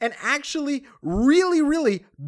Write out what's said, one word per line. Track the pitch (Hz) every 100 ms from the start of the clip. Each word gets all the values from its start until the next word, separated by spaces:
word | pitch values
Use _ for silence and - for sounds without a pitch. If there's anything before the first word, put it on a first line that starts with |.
and | 233 -
actually | 220 285 - 320 285 277 - _
really, | 160 185 254 339 370 339
really | 294 320 262 190 _ -